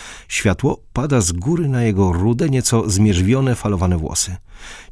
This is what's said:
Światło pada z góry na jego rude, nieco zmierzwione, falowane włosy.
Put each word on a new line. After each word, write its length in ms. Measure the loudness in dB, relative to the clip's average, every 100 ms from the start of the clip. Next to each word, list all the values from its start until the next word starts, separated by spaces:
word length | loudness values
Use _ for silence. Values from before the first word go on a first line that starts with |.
| -20 -18 -10
Światło 560 | -2 -2 0 -2 -2 -6
pada 280 | -6 0 0
z 100 | 0
góry 360 | -2 -2 -2 0
na 160 | 0
jego 300 | 0 2 2
rude, 360 | 2 2 2 0
nieco 400 | 0 2 0 2
zmierzwione, 640 | 2 4 4 2 2 0 -2
falowane 420 | -2 0 0 0
włosy. 380 | -2 -4 -6 -8 -16 -20 -20 -20 -10